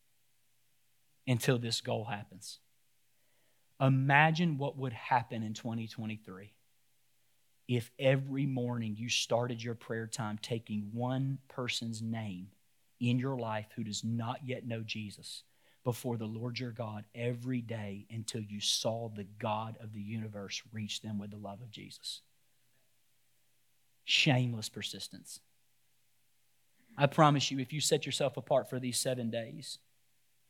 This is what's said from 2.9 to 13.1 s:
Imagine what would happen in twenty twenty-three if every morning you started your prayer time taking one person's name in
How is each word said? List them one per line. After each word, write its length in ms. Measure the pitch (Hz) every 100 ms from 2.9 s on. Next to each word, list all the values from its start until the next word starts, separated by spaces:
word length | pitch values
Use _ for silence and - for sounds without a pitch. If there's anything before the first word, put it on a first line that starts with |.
| _ _ _ _ _ _ _ _ -
Imagine 800 | 135 131 135 139 160 160 175 135
what 180 | 143 135
would 160 | 131
happen 480 | 110 - 127 117 117
in 140 | 110 110
twenty 320 | 123 113 110
twenty-three 640 | - 110 107 - 92 104 _ _ _ _ _ _ _ _ _ _ _ -
if 240 | 120 - -
every 480 | 135 135 135 135 135
morning 500 | 131 120 120 110 104
you 140 | 120
started 540 | - - 117 123 117
your 100 | 120
prayer 320 | 113 - 113 113
time 320 | - 107 104
taking 520 | - 117 - 104 104
one 460 | 117 123 131 135 135 -
person's 560 | - 123 - 117 110
name 460 | 113 113 107 90 101 - _ _ _ _
in 180 | 120